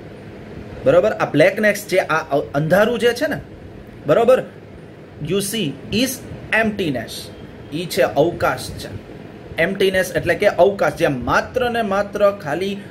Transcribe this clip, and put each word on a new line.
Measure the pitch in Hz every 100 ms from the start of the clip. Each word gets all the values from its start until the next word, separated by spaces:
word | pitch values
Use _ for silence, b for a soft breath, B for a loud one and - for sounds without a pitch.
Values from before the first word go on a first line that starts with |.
| - - - - - - - -
બરોબર? | 127 170 214
આ | - 151
blackness | 143 180 208 214 196 -
જે | 180
આ | 170 156 - 143
અ-, | - 143
અંધારું | 156 180 226 240
જે | 240
છે | 233 302
ને, | 170 - - - - - - -
બરોબર? | 180 233 247 - - - - - - - - 151
"You | 196
see | 196 226 156 - -
is | 208 254 - - - - 214
emptiness." | 214 208 170 123 107 - - - - - -
ઈ | 156 180
છે | 196
અવકાશ | 160 - 175 - 165 131 -
છે. | - - - - - - - - -
Emptiness | 175 196 190 185 185 156
એટલે | 175 170
કે | 202
અવકાશ, | 156 196 196 160 147
જે | 160
માત્ર | 131 120 226 - 247 240
ને | 233
માત્ર | 214 196 202 208 202
ખાલી | 196 156 160 196 196 B